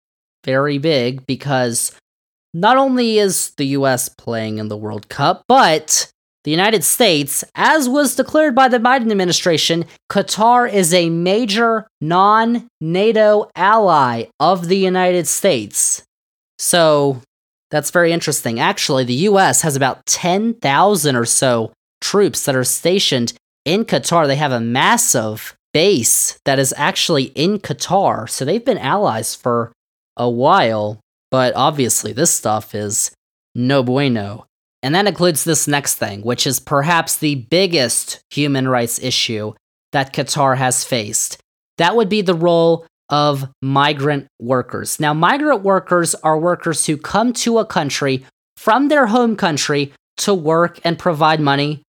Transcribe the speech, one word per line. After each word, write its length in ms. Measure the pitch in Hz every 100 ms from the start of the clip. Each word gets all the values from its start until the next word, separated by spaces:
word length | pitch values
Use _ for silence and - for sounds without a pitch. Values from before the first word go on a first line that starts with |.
| _ _ _ _ -
very 320 | 131 147 143
big 480 | 160 143 120 131 -
because 680 | 131 139 131 123 113 - - _ _ _ _ _
not 240 | 165 202 262
only 400 | 269 254 233 214
is 320 | 202 170 - -
the 100 | 139
U 200 | 139 135
S 220 | 123 -
playing 500 | - - 113 110 107
in 80 | 107
the 100 | 104
World 320 | 107 104 -
Cup, 340 | - 143 185 -
but 640 | 262 202 156 - - - _ _ _
the 80 | -
United 320 | 160 202 220
States, 640 | - - 226 151 143 - - -
as 320 | 220 311 247
was 300 | 285 277 -
declared 360 | 247 311 311
by 140 | 247 262
the 100 | 240
Biden 340 | 240 262 226
administration, 760 | 202 180 160 180 156 - 170 165 - _
Qatar 600 | 202 190 - 226 247 240
is 220 | 202 170
a 160 | 180 165
major 800 | 165 175 208 247 202 233 220 214 _
non-nato 1500 | 151 175 196 220 226 233 233 _ 160 175 220 220 214 214 214 -
ally 680 | 190 226 196 156 127 117 113 _
of 260 | 156 190 170
the 100 | 196
United 480 | 190 185 185 180 160
States. 800 | - 196 135 101 - - - - _ _ _ _ -
So 640 | - 175 160 147 143 123 - _ _ _ _
that's 200 | 151 143
very 200 | 180 170
interesting. 480 | 170 165 143 120 117
Actually, 460 | 165 202 - 135 123
the 80 |
U 260 | 127 202 196
S 220 | 180 -
has 160 | 165 135
about 280 | 131 - -
ten 480 | - 180 190 233 226
thousand 600 | 139 139 190 202 147 123
or 80 |
so 480 | 117 - 135 117 110 - _ _
troops 420 | - 196 185 -
that 140 | - 131
are 80 | 123
stationed 680 | - 170 190 - 131 117 - _ _
in 220 | - 190 226
Qatar. 420 | 156 - 170 147
They 80 | 135
have 160 | 147
a 80 | 123
massive 960 | 117 123 175 226 - 131 110 107 - - _
base 640 | 147 185 165 113 - - -
that 160 | - 135
is 140 | 135 -
actually 560 | 151 190 - 151 131 -
in 220 | 165 208
Qatar. 720 | - 139 - 185 160 110 110
So 140 | -
they've 200 | 135 214
been 140 | 247 190
allies 560 | 131 185 185 113 110
for 380 | - 123 117 117 - _ _ _ -
a 120 | 123
while, 680 | 120 139 190 123 110 104 107 _ _ _
but 240 | 131 127 -
obviously 560 | 139 151 117 - 107
this 200 | 104 170
stuff 440 | - 113 107 - 107
is 360 | 104 104 - - _ _ _ 120
no 260 | 123 139
bueno. 640 | 123 127 143 117 101 104 - _ _ _
And 100 | 131
that 140 | 170 208
includes 380 | 160 180 151 165
this 200 | 151 -
next 300 | 143 - -
thing, 260 | 110 101
which 220 | 110 120 147
is 140 | 127
perhaps 560 | - 143 147 170 165 -
the 200 | 156 143
biggest 840 | 110 170 196 170 120 - - - _
human 380 | - 147 135 131
rights 340 | 127 120 -
issue 520 | 127 123 - 110 107 - _ _ _
that 200 | 147 135
Qatar 440 | - 135 151 135 131
has 260 | 131 123
faced. 540 | - 123 104 - - - _ _ _ -
That 180 | 170 226
would 140 | 202
be 120 | 214
the 140 | 185 170
role 500 | 175 170 165 165 - _ _
of 400 | 147 147 139 135 -
migrant 640 | 135 139 143 147 143 143 139 _
workers. 580 | 117 127 120 104 - -
Now, 140 | 151
migrant 480 | 151 175 277 302 240
workers 540 | 190 190 185 180 165 -
are 220 | 156 156
workers 480 | 170 170 170 151 -
who 120 | 143
come 340 | - 202 240
to 260 | 233 233 226
a 60 | 220
country 600 | 190 147 - 139 131 - _ _ -
from 320 | - 220 285
their 180 | 302 240
home 300 | 240 233 220
country 560 | 190 147 - 147 139 - _ -
to 160 | -
work 460 | 196 151 165 170 -
and 160 | 170 160
provide 400 | 180 151 156 156
money 420 | 143 139 147 151